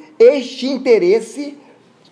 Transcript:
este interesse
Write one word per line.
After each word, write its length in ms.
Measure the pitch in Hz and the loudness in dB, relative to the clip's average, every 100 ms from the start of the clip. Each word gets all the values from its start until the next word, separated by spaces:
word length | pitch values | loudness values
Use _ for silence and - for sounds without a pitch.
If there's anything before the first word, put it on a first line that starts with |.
| - - | -10 2
este 480 | 240 285 240 - 247 | 4 4 -2 -8 -6
interesse 880 | 247 269 220 175 220 214 - 294 - - _ _ _ _ | -4 0 2 2 0 -2 -12 -14 -16 -20 _ _ _ _